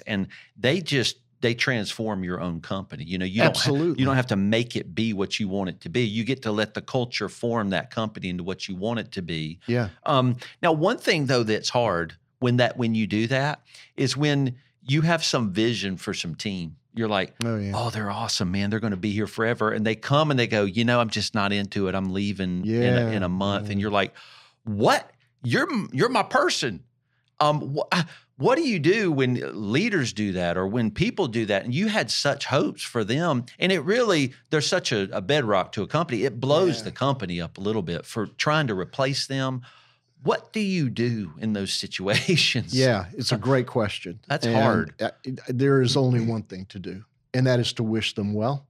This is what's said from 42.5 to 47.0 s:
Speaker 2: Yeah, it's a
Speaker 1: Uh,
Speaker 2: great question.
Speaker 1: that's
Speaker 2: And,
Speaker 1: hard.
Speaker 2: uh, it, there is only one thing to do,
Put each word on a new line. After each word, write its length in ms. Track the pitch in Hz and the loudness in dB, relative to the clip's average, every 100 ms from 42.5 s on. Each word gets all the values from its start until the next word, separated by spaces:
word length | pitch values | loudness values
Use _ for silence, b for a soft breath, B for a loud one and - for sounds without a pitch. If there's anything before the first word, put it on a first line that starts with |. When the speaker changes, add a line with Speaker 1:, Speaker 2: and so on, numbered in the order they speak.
| 123 85 | 0 -2
Speaker 2:
Yeah, 320 | 127 131 107 87 | 2 4 4 -2
it's 180 | - 120 | -6 -2
a 40 | 117 | -2
Speaker 1:
Uh, 20 | |
Speaker 2:
great 300 | 110 135 123 | 2 2 2
question. 520 | 127 107 - 92 87 - | 0 -2 -4 -10 -14 -6
Speaker 1:
that's 200 | 147 117 | -2 2
Speaker 2:
And, 80 | 117 | 4
Speaker 1:
hard. 380 | 131 107 - - | 4 4 0 -4
Speaker 2:
uh, 120 | 107 - | -6 -6
it, 160 | - 131 - | -10 -10 -4
there 320 | 127 139 135 | 0 4 4
is 140 | 127 139 | 4 4
only 240 | 131 123 | 4 4
one 220 | 113 113 | 2 -2
thing 240 | - 92 98 | -6 -12 -12
to 100 | 101 | -12
do, 240 | 90 95 | -10 -12